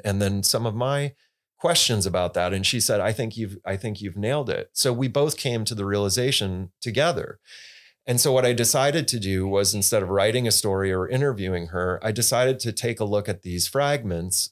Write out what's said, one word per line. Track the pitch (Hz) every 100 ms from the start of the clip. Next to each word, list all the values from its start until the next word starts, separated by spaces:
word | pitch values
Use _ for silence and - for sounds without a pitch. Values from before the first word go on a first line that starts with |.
| 104
and | 98
then | 101 98
some | 98 117 117
of | 107
my | 127 143 143 - _ _ _ _
questions | 170 170 - 110 92
about | 90 90
that?" | 87 90
And | 95 95
she | -
said, | - 104
"I | 98
think | 113 113 117
you've, | 104 95 -
I | 98
think | 113 98
you've | 101 90
nailed | 107 147 120
it." | 71 -
So | - 139
we | 120 131
both | 143 151 -
came | 135 117 107
to | 107
the | 98
realization | 101 101 101 127 - 98 92 92 -
together. | 123 110 160 - - - _ - - - - _ -
And | 123
so | 151
what | 131 123
I |
decided | 120 120 143 139 160 139
to | 123
do | 98 95 95
was, | 98 101 104
instead | 98 110
of | 90
writing | 98 104 123 120
a |
story | - 107 95 98
or | 92 92
interviewing | 131 143 107 92 90 82
her, | 87 90 90
I | -
decided | 107 117 120 127 131
to | 117
take | 104 120 117
a | 104
look | 101 101
at | 92
these | 90 87 -
fragments | 135 143 143 110 85 90 - -